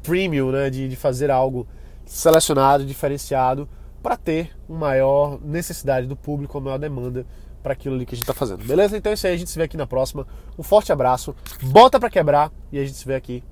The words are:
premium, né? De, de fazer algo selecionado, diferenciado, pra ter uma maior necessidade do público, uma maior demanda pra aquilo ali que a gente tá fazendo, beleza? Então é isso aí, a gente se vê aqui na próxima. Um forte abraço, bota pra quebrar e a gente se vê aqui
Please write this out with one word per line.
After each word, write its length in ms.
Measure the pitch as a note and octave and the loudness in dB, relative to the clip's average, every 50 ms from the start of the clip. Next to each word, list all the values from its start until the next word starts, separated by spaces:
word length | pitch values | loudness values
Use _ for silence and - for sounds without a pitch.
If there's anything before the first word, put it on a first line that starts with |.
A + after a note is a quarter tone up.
| - | -2
premium, 480 | - E3+ F#3 G3 F3+ D#3 C#3 C3+ C3 | -2 0 0 0 0 0 0 0 0
né? 180 | C3 C#3 C#3 C#3 | 0 0 -2 -2
De, 200 | B2+ C3 C3+ C3 | -2 -4 -6 -6
de 60 | C3 | -8
fazer 360 | - - C#3+ B2+ B2 D3 C#3+ | -2 -2 -2 0 2 0 2
algo 340 | C3+ B2+ C3 C3+ C3 B2 A#2 - - - - - - - - | 4 2 2 0 -2 -6 -8 -10 -14 -18 -18 -18 -18 -20 -18
selecionado, 800 | - - - - E3 D#3+ D#3+ - - D3+ C3+ C3+ C3+ C#3+ C#3+ C#3 | -14 -10 2 4 6 6 6 6 4 4 6 6 6 6 4 2
diferenciado, 800 | C#3 C3+ - - C#3 C#3+ C#3 - - C#3 C3 B2+ B2+ C3 C#3 D3 - - - - - - - | -2 -6 -4 -4 -4 -4 -4 -6 -4 0 0 2 2 0 -2 -6 -10 -14 -18 -18 -20 -18 -8
pra 160 | - - B3 | -4 -4 -4
ter 340 | - - E3+ D#3 D#3+ E3+ D#3+ - - - | -2 -2 -2 -2 -2 -4 -6 -12 -18 -16
uma 120 | - D#3+ D#3+ | -12 -8 -4
maior 600 | D#3 C#3+ C3+ C3 C3+ C3+ C#3 C#3+ D3 D3 C#3 - | -2 2 2 4 4 4 4 4 4 2 -2 -8
necessidade 640 | - D3 D3+ E3+ F3 - E3+ - - C3+ C3+ C3 B2 | -8 -6 -6 -4 -4 -6 -10 -4 -2 0 0 0 0
do 100 | C3 C#3+ | -4 -8
público, 420 | - - D3 D3 C#3+ C#3+ C3+ - | -8 -6 -6 -6 -6 -6 -8 -8
uma 80 | C#3+ C3 | -8 -6
maior 120 | C3+ C3+ | -6 -6
demanda 480 | C#3 D3 D3+ C#3 C3 B2 B2+ B2 B2+ A#2+ - - - - - - - - | -6 -6 -6 -6 -6 -6 -6 -6 -8 -10 -10 -16 -18 -18 -18 -18 -10 -6
pra 80 | C#3 | -6
aquilo 240 | C3+ - - C#3 C3 | -6 -4 -4 -4 -4
ali 100 | B2+ B2 | -4 -4
que 80 | - B2+ | -6 -8
a 40 | |
gente 100 | A#2 - | -6 -6
tá 60 | - C3 | -6 -4
fazendo, 320 | - C#3 A2 F#2+ F2+ G#2 | -4 -4 -6 -6 -10 -4
beleza? 320 | A#2 C#3 F3 G#3 G3+ G#3 | 0 2 2 2 2 0
Então 120 | G#3+ - G#3 | -4 -4 -4
é 40 | G#3+ | -4
isso 120 | - - | -2 -2
aí, 80 | F#3+ F3 | -2 -2
a 40 | |
gente 120 | E3+ F3 - | -2 -6 -8
se 80 | - | -4
vê 60 | D#3 E3 | -4 -4
aqui 140 | D#3 - | -4 -4
na 100 | D#3 C#3 | -8 -8
próxima. 400 | - B2+ B2+ C3 - - C#3+ B2+ - - - - - - | -4 -2 -2 -2 -2 -4 -12 -12 -12 -14 -18 -18 -16 -14
Um 60 | - D#3+ | -14 -2
forte 280 | - F#3+ G#3+ - - | 4 4 4 4 4
abraço, 420 | E3+ C#3+ B2 B2 B2+ B2 - - - - - - - - | 0 2 2 2 2 0 -2 -10 -12 -12 -16 -16 -12 -8
bota 360 | C3 C3 C3+ G#3 A#3+ C4 C#4+ | -6 6 10 10 10 10 8
pra 120 | C4 A#3+ A3 | 4 0 2
quebrar 420 | - F#3+ D#3+ D3 C#3+ C#3+ D3+ D3+ - - - - | 2 2 2 4 4 4 2 0 -2 -14 -16 -8
e 60 | C#3 | -6
a 60 | C#3 C#3 | -6 -6
gente 140 | C#3 C3+ | -6 -8
se 80 | - - | -12 -6
vê 100 | B2+ C3+ | -6 -6
aqui 260 | C3 - - B2 B2+ - - | -6 -6 -8 -12 -12 -12 -16